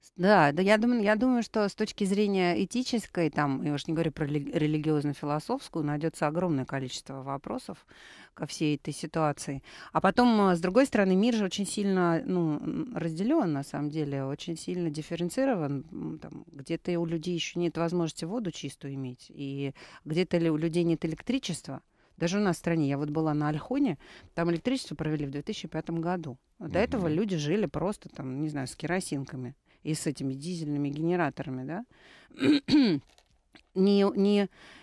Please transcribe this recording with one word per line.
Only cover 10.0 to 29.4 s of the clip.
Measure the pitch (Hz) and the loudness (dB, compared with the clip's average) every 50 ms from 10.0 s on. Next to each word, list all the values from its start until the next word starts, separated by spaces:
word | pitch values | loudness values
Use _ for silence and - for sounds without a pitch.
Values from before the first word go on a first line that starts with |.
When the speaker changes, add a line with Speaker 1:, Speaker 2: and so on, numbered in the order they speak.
Speaker 1:
потом, | - 190 - - 247 247 226 214 202 190 | 2 4 4 6 6 6 6 6 6 4
э, | 175 | 4
с | 170 | 4
другой | 165 185 185 247 277 - | 2 2 4 4 4 6
стороны, | - 220 196 190 185 | 4 4 4 4 4
мир | 185 208 247 233 | 4 4 4 2
же | 220 202 | 2 0
очень | 185 - - 202 - | 0 -2 -4 -4 -4
сильно, | - 214 202 202 190 185 180 170 165 160 - | -2 -2 0 2 2 4 4 4 2 2 0
ну, | - 185 180 170 156 151 139 | 0 0 2 2 2 0 -2
м, | - - - - - - - | -2 -4 -4 -4 -6 -6 -6
разделён, | - 170 165 160 165 196 240 311 339 233 170 147 | -4 -4 -4 -4 -2 0 2 2 2 2 2 0
на | 139 139 | -2 -4
самом | - - 147 147 147 | -6 -6 -6 -4 -4
деле, | 147 160 151 143 139 135 135 | -2 -4 -4 -2 -2 -4 -4
очень | 135 143 - - - 165 160 | -4 -6 -6 -6 -8 -8 -6
сильно | - - 180 180 175 160 | -6 -6 -4 -2 -2 -2
дифференцирован. | 147 156 156 - 170 165 175 175 - 262 269 269 240 180 151 139 143 135 - - | -4 -4 -6 -6 -4 -4 -4 -2 0 0 2 2 2 0 0 -2 -2 -4 -6 -8
М, | - - - 156 165 - | -10 -8 -8 -8 -8 -10
там, | - - - 156 - - | -12 -14 -14 -16 -16 -16
где-то | - 139 135 - 165 160 - - 175 170 | -18 -16 -8 -6 -6 -6 -4 -2 -2 -2
у | 170 | -2
людей | 165 165 165 156 180 175 | -2 -4 -4 -4 -4 -4
ещё | 165 - - - 175 | -4 -6 -6 -2 -2
нет | 175 165 - 165 | -2 0 0 -2
возможности | 170 165 175 175 165 156 - - 165 | -2 0 0 0 0 -2 -4 -6 -8
воду | 165 208 254 220 175 | -6 -6 -4 -4 -6
чистую | - - - 139 - - - 139 139 | -6 -8 -10 -10 -10 -10 -10 -10 -8
иметь, | 135 135 127 123 - - - | -8 -8 -8 -10 -14 -18 -18
и | - - 143 139 139 139 139 135 - - - - - - - | -14 -10 -8 -8 -6 -6 -6 -6 -6 -10 -16 -20 -20 -16 -8
где-то | 147 156 170 185 - - 170 | -2 0 0 2 2 2 2
ли | 165 165 | 4 4
у | 156 151 | 2 2
людей | 160 170 156 175 170 | 0 0 2 2 2
нет | 170 165 - - | 4 2 2 0
электричества. | 165 160 - - - 240 277 - - 165 - - - 135 131 - _ _ _ _ _ _ - | -4 -4 -4 -4 -2 -2 -2 -2 -4 -6 -6 -8 -10 -12 -12 -14 _ _ _ _ _ _ -4
Даже | 160 170 185 208 | -2 0 2 2
у | |
нас | 208 190 160 | 2 2 2
в | - | 0
стране, | - 175 170 165 147 139 | 0 0 2 2 2 2
я | 139 139 | 0 0
вот | 151 147 | -2 -2
была | 147 160 160 156 147 | 0 0 0 2 2
на | 151 147 151 | 0 0 0
Ольхоне, | 151 151 - - 247 285 294 233 147 - - - - - - - _ | -2 -2 -4 -4 0 0 2 0 0 -2 -8 -16 -20 -20 -20 -8 _
там | 170 170 170 | 0 0 0
электричество | 170 160 - 247 269 262 - - 151 | 0 0 0 -2 -2 -2 -4 -8 -8
провели | - 156 156 156 147 147 139 | -6 -2 -2 -2 -2 -4 -4
в | |
две | 139 143 - | -6 -6 -6
тысячи | - 214 - - 165 | -6 -8 -8 -10 -8
пятом | - 160 160 - 165 165 | -8 -8 -6 -4 -4 -4
году. | 160 175 180 180 160 147 123 - _ _ _ - | -2 -2 -4 -4 -6 -8 -12 -14 _ _ _ -16
До | - | -10
Speaker 2:
Мгм. | 151 - 170 | -2 0 0
Speaker 1:
этого | 214 240 - 226 180 160 | 0 0 0 0 0 2
люди | 151 170 226 202 190 156 | 2 2 0 0 0 0
жили | 147 147 175 220 208 - | 0 0 2 2 0 0
просто, | - 147 160 196 214 - - - | -2 -2 -2 -2 -2 -6 -10 -16
там, | - - 139 131 127 139 | -14 -10 -8 -6 -6 -4
не | 156 156 | -4 -4
знаю, | 151 143 131 123 | -4 -6 -6 -8
с | - | -8
керосинками | - - 147 180 185 180 - 156 139 135 - - 131 | -8 -4 -2 -2 -2 -2 -2 -4 -6 -6 -6 -8 -10